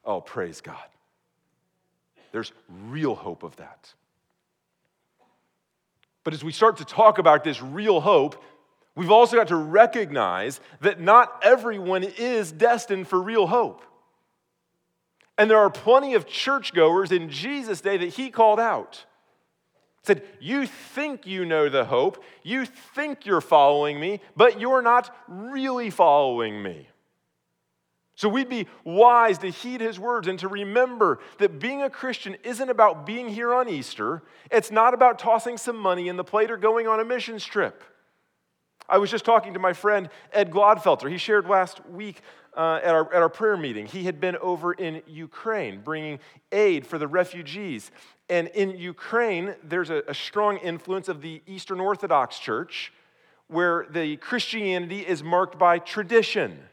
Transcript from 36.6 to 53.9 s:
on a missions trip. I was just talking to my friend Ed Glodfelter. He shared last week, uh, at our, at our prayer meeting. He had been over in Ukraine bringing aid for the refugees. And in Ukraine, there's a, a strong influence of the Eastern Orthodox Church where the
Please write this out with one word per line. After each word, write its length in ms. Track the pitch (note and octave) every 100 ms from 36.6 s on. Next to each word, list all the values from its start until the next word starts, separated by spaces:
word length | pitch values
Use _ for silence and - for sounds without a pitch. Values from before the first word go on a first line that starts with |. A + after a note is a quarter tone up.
| G#3+ A#3 A3+
on 140 | A3
a 20 |
missions 400 | A3+ B3 A3+ A3
trip. 400 | - G#3 E3 - - _ _ _ _ _ _ _ _ _ -
I 120 | F#3+
was 120 | G3+
just 140 | A3
talking 280 | - A3+ G3+
to 40 | F#3
my 140 | F#3
friend 340 | F3 G#3 G#3 F3+ - _
Ed 180 | G#3 F#3+
Glodfelter. 600 | F3+ G#3 G#3+ F#3 C#3+ C3+
He 80 | D#3+
shared 320 | - G#3 F3
last 360 | G3 F3+ - -
week, 320 | F3 G#3+ E3+ - - _
uh, 240 | - D#3+ D#3+
at 140 | F3
our, 180 | D#3+ D#3+
at 80 | F3+
our 60 | E3
prayer 300 | - A3 G3
meeting. 280 | D3 G#2+
He 200 | G#2+ F#3+
had 160 | F3+ D3+
been 160 | F#3 F3
over 340 | F3+ F3 F3
in 300 | F3 E3+ D#3 -
Ukraine 760 | D#3 D#3+ - A3+ G#3+ B2+ G2
bringing 380 | A2 D#3 D#3 C#3+ - _ _
aid 340 | G3+ G#3 D#3 C3
for 100 | D#3+
the 120 | D3
refugees. 800 | F3+ F3 F3 D3 F3+ G3 A2+ - _ - _ -
And 180 | F3 E3+
in 300 | G#3 G3 F#3
Ukraine, 760 | F3 D#3+ - A#3 A3+ F#3+ F#3+ F#3
there's 280 | D#3 F3 D#3+
a, 140 | D#3 C#3+
a 60 |
strong 420 | C#3+ - G#3 G#3 G3
influence 500 | F3+ E3 - F#3+ F#3
of 120 | D#3
the 200 | D#3+ D#3+
Eastern 360 | E3+ F#3+ - F#3
Orthodox 580 | F#3+ G3 F#3+ D3+ B2 -
Church 540 | - A2+ F3 - - _ _ _ _ _ _
where 400 | E3 F3 E3+
the 260 | E3